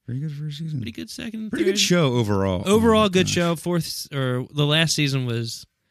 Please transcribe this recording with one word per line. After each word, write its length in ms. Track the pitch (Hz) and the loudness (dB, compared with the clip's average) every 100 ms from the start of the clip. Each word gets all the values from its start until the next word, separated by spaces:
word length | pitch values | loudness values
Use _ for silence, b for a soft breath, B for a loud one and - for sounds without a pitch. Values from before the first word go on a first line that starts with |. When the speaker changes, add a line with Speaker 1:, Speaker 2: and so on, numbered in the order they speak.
| - | -10
Speaker 1:
Pretty 160 | 127 | -8
good 100 | 156 | -8
first 260 | 143 151 147 | -8 -10 -8
season. 200 | 160 143 | -8 -6
Speaker 2:
Pretty 140 | 233 | -8
good 160 | - - | -10 -12
second 320 | - 233 220 | -12 -12 -10
and 80 | 220 | -8
Speaker 1:
Pretty 140 | 269 330 | -2 0
good 60 | |
Speaker 2:
third. 60 | 202 | 2
Speaker 1:
show 340 | - 175 143 | 2 4 4
overall. 500 | 123 104 98 98 90 135 | 2 2 2 2 0 2
Oh 100 | 214 | 4
Speaker 2:
Overall, 280 | 226 220 | 6 4
Speaker 1:
my 60 | 208 | 4
Speaker 2:
good 160 | 185 160 | 2 2
Speaker 1:
gosh. 60 | |
Speaker 2:
show. 220 | 180 170 165 | 2 0 0
Fourth 280 | 175 175 156 | -2 -2 -2
s-, 220 | - - | -8 -8
or 340 | 143 127 123 131 | -4 -2 -2 -4
the 140 | 143 147 | 0 2
last 300 | 151 160 - | 2 2 2
season 300 | 143 135 123 | 0 0 -2
was 420 | 117 117 - - _ _ | -2 -4 -8 -16 _ _